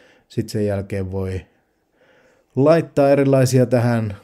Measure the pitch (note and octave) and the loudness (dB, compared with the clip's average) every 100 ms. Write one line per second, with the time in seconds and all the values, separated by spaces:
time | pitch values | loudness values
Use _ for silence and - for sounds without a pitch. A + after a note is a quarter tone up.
0 | _ _ _ - G#2+ A2 G#2 G2 F#2+ G2 | _ _ _ -8 -6 -4 -4 -4 -6 -8
1 | F#2 F#2+ F#2+ F#2 - _ _ _ _ _ | -6 -6 -6 -8 -12 _ _ _ _ _
2 | _ _ _ _ _ B2+ C#3+ E3 - - | _ _ _ _ _ 0 2 2 0 0
3 | C#3 C#3+ C3+ C3+ B2 B2+ A#2+ B2 A#2+ A#2 | 2 4 2 2 2 2 2 2 0 -2
4 | A2 G2 | -4 -8